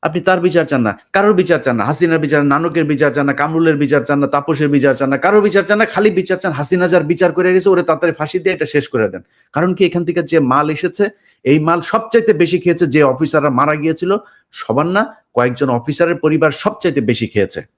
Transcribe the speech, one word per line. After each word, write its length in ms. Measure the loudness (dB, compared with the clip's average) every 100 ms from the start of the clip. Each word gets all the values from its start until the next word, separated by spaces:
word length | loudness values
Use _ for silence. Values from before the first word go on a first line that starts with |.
আপনি 160 | -4 -2
তার 180 | 0 0
বিচার 240 | 2 0 0
চান 160 | 0
না, 100 | 0 -4 _
কারোর 200 | 0 2
বিচার 260 | 2 2 0
চান 160 | 0 -2
না, 60 | -2
হাসিনার 340 | 0 0 0
বিচার, 220 | 0 0 2
নানকের 400 | 0 0 -2 -2
বিচার 260 | 0 0
চান 140 | 0 -2
না, 60 |
কামরুলের 440 | -2 -2 2 2 2
বিচার 240 | 2 0
চান 140 | 0 -2
না, 80 | 0
তাপসের 420 | -2 -2 -2 0
বিচার 240 | 2 2 2
চান 140 | 0
না, 80 | 0
কারোর 240 | 2 4
বিচার 220 | 4 0
চান 140 | 0 0
না, 60 | 0
খালি 240 | 0 0
বিচার 260 | 0 -2 -4
চান 140 | -4
হাসিনা 320 | -6 -2 0 2
যার 160 | 2
বিচার 280 | 2 0 0
করে 180 | 2 2
গেছে 160 | 2 4
ওরে 140 | 2
তাড়াতাড়ি 300 | 2 0 0
ফাঁসি 240 | -2 -4 -2
দিয়ে 160 | -2 -4
এটা 100 | -2
শেষ 200 | -2 -2
করে 200 | -2 -2
দেন। 120 | -4 -18 _ _
কারণ 160 | -2 -2
কি, 80 | 2 0
এখান 180 | 0 -4
থেকে 160 | -4
যে 140 | 0 0
মাল 280 | 2 2 0
এসেছে 340 | -2 -6 -2 -4 -4 _ _ 0
এই 120 | 2
মাল 200 | 2 -2
সবচাইতে 500 | 0 -4 0 0 0
বেশি 240 | -2 -2 0
খেয়েছে 260 | -2 0 0
যে 140 | 4
অফিসাররা 460 | 2 2 -2 0 0
মারা 260 | 0 0 0
গিয়েছিল, 360 | -4 -4 -2 -4 -6 _ _
সবার 360 | -18 0 2 4
না, 140 | 0 -2 -6 _
কয়েকজন 360 | 0 0 0 -2
অফিসারের 460 | -2 -2 0 0 2
পরিবার 360 | 0 2 0
সবচাইতে 500 | 0 -4 -2 -2 -2
বেশি 260 | -2 -2 -2
খেয়েছে। 320 | -2 -2 -4 -14